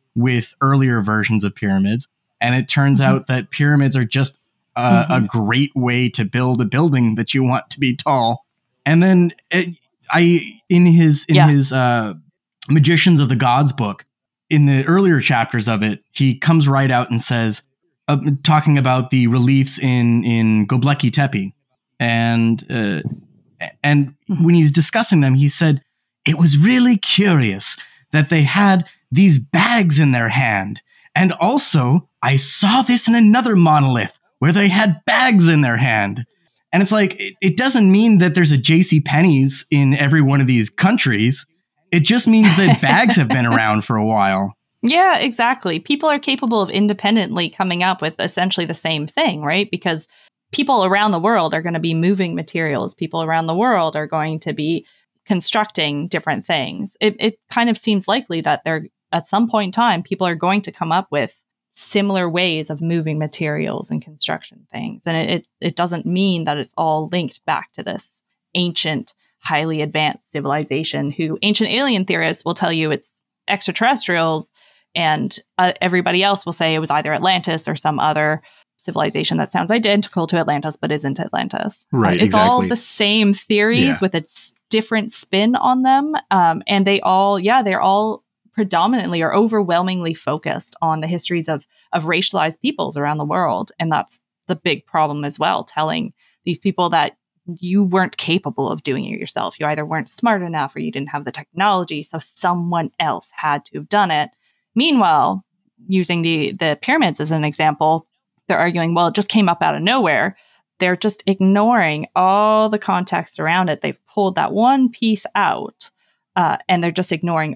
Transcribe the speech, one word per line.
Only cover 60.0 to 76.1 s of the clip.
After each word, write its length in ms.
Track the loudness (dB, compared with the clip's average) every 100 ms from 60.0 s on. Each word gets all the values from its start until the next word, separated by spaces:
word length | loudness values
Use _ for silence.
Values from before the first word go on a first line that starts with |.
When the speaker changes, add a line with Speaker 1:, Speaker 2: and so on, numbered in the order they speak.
Speaker 2:
people 220 | -4 -4 -4
are 80 | -2
going 260 | 0 -2
to 80 | -4
come 200 | -10 -4
up 160 | -4 -2
with 240 | -4 -4 _ _ _ _ -14
similar 540 | -4 -2 0 -2 -2
ways 400 | -2 -2 -4 -6
of 120 | -6
moving 360 | -4 -2 -2 -4
materials 720 | -6 -6 -6 -4 -6 -6 -6
and 100 | -8
construction 640 | -8 -10 -8 -8 -10 _ _
things. 320 | -12 -12 -10 -6
And 100 | -4
it, 120 | -4
it, 160 | -6 -8 -8 -8
it 60 | -4
doesn't 300 | -4 -4 -4
mean 380 | -2 0 -2
that 140 | -4 -6
it's 160 | -8 -4
all 300 | -2 -2 -4
linked 320 | -6 -6 -8 -6
back 260 | -6 -6
to 80 | -14
this 400 | -10 -10 -12 _ _ _ _
ancient, 640 | -4 -4 -4 -4 -6 -8 _ _ _
highly 420 | -4 -2 -2 -4
advanced 480 | -4 -2 -2 -4 _
civilization 800 | -8 -4 -4 -4 -4 -4 -6 -6
who 300 | -4 -6 -2
ancient 300 | -2 0 0
alien 340 | 0 0 -2 -2
theorists 400 | -2 -2 -4 -6
will 80 |
tell 180 | -4 -2
you 200 | -2 -2
it's 280 | -4 -8 _ _ _ -6
extraterrestrials, 1040 | -6 -4 -2 0 0 -2 -2 0 -2 -8 _ _ _ _ -4
and, 440 | -2 -2 -4 -8 _ -2
uh, 160 | 0 0
everybody 400 | -2 0 0